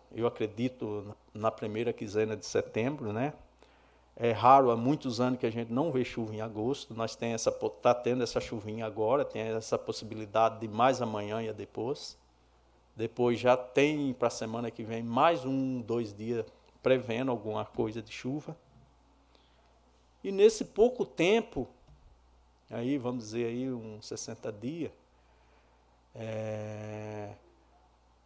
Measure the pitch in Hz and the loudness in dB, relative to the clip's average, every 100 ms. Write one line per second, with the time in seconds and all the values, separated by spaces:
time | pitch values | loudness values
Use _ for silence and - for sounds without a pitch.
0 | - - 117 - 110 104 123 - 113 104 | -12 -2 -2 0 -4 -2 -4 -2 -6 -6
1 | 101 104 _ 107 110 - 113 110 117 113 | -8 -14 _ -2 -2 0 -4 -2 -2 -4
2 | 107 104 110 107 - 101 - 110 123 147 | -2 0 0 -2 -2 -2 0 0 0 -2
3 | 113 107 143 - - _ - _ _ _ | -4 -2 -2 -4 -16 _ -20 _ _ _
4 | _ - 117 107 120 139 127 117 120 151 | _ -2 0 6 10 10 8 4 2 0
5 | 135 113 127 127 117 113 113 120 165 131 | -2 0 0 0 -2 -2 -2 -2 0 0
6 | 120 - 110 107 113 107 113 139 - 113 | -2 -4 -6 -6 -6 -4 -2 -2 -6 -6
7 | 113 - 117 113 120 - 110 - 123 123 | -6 -4 -4 -2 0 0 -2 2 4 4
8 | 120 127 117 123 117 113 107 110 110 104 | 2 0 0 -2 -4 -6 -8 -6 -6 -2
9 | 110 143 127 113 110 110 - 113 - 110 | 2 2 0 -4 -4 -4 -2 -4 -2 -8
10 | - 110 104 110 113 107 113 107 127 123 | -10 -10 -2 2 2 2 -6 2 4 4
11 | 113 107 104 110 110 104 98 - 117 147 | -2 -4 -4 -4 -6 -8 -10 -6 -6 -6
12 | - - _ _ _ _ _ _ _ - | -10 -18 _ _ _ _ _ _ _ -8
13 | 110 - 123 113 123 127 - 143 147 151 | -6 2 2 4 6 4 4 4 4 4
14 | 139 123 120 - 113 117 117 - 110 113 | -2 0 0 0 -6 -4 -6 -8 -8 -6
15 | 117 120 160 170 127 135 131 127 107 117 | -2 4 4 4 0 -2 -2 -2 -2 -2
16 | 110 101 110 117 - - _ _ 131 131 | -2 -6 -4 -4 -6 -12 _ _ 2 2
17 | 113 113 131 120 110 107 107 - 110 113 | 2 -2 -2 -2 -4 -4 -4 -4 -4 -4
18 | 110 - 127 147 151 - _ - - _ | -10 -8 -6 -6 -8 -14 _ -20 -20 _
19 | _ _ _ _ _ _ _ _ _ _ | _ _ _ _ _ _ _ _ _ _
20 | _ _ 196 196 214 220 - - 240 247 | _ _ -4 6 8 6 0 6 6 4
21 | 202 - 170 226 226 - 117 - - - | -2 2 4 4 2 -6 -8 -10 -20 -20
22 | - - _ _ _ _ - 113 123 143 | -20 -20 _ _ _ _ -12 -6 -2 -2
23 | 123 123 107 117 117 120 131 123 110 107 | -2 -4 -4 -4 -2 -2 -4 -6 -8 -12
24 | - 110 - 110 120 101 117 170 127 - | -10 -10 -10 -10 -10 -8 -8 -6 -8 -10
25 | _ _ _ _ _ _ _ _ _ _ | _ _ _ _ _ _ _ _ _ _
26 | _ 117 110 110 110 107 107 107 107 107 | _ -12 -8 -6 -6 -6 -8 -10 -10 -10
27 | 107 107 104 104 _ _ _ _ _ _ | -10 -10 -10 -14 _ _ _ _ _ _
28 | _ _ | _ _